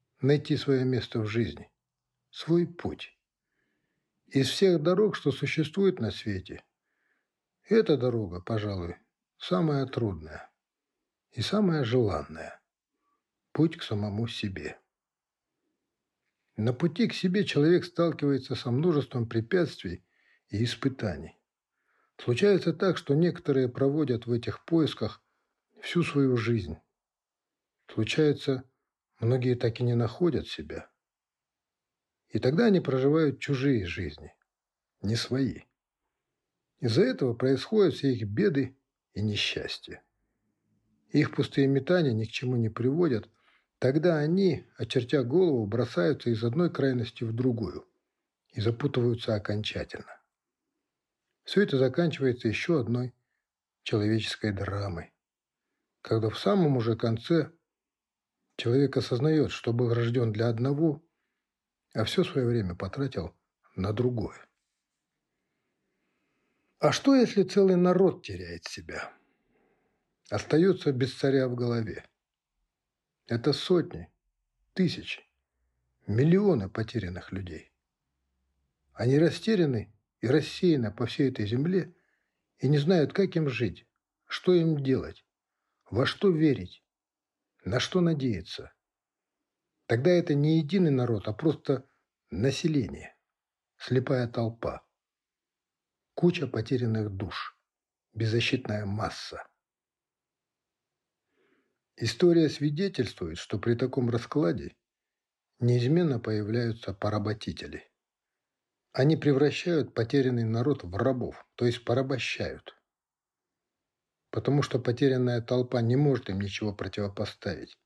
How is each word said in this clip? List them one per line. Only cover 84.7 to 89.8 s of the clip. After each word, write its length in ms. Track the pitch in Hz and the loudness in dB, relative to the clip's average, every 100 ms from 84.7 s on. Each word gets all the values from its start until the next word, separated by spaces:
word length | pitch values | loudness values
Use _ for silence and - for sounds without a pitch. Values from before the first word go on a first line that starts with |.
| 151 | 2
делать, 420 | 135 131 - - _ _ _ _ _ _ _ | 0 0 -2 -12 _ _ _ _ _ _ _
во 160 | 101 139 | 0 0
что 240 | - 202 | 2 2
верить, 540 | 160 156 113 90 - _ _ _ _ _ _ _ _ - | 4 4 2 -4 -14 _ _ _ _ _ _ _ _ -4
на 140 | 120 | -2
что 220 | - 185 | 0 2
надеяться. 720 | 170 151 131 92 82 - - _ _ _ _ _ _ _ _ _ _ _ | 2 2 -2 -4 -8 -14 -16 _ _ _ _ _ _ _ _ _ _ _